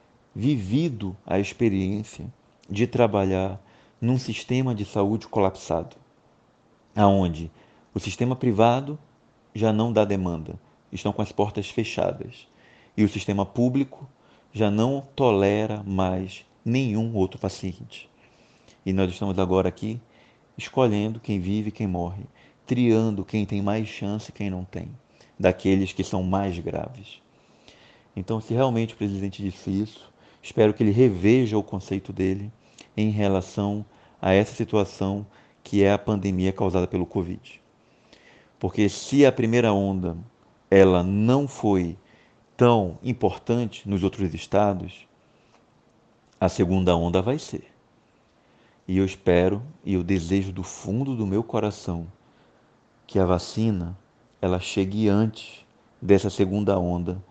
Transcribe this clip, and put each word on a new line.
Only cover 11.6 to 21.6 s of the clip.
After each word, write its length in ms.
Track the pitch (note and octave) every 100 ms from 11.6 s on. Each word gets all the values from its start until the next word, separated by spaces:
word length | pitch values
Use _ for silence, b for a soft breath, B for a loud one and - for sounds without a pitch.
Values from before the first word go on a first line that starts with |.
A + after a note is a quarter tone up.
| G2
fechadas, 800 | - G#2+ - F2+ - - - - b b b b b
e 80 |
o 40 | G#2
sistema 380 | G2+ - G2 F#2+
público 600 | - B2 C3+ C3+ - - _ b b b
já 180 | G#2 G#2
não 360 | G#2 B2 C#3 C3
tolera 680 | - B2+ G2 G2 G#2+ G#2+ G#2+ G2+
mais 580 | F#2+ F#2 F#2 F#2+ - - _
nenhum 500 | A2 B2+ C3 G#2+ A2+
outro 240 | G#2+ F#2+ -
paciente. 720 | G2 - F#2+ F2+ A#2 - - _ b b b b b b
E 80 | F#2+
nós 180 | F#2+ F#2
estamos 280 | F#2 G2+ F#2
agora 300 | F2+ F#2 F2+
aqui 320 | - G#2+ A#2 - b b b b -
escolhendo 640 | - - B2 G#2 G#2+ A2+
quem 180 | - G2+
vive 300 | F2+ G#2+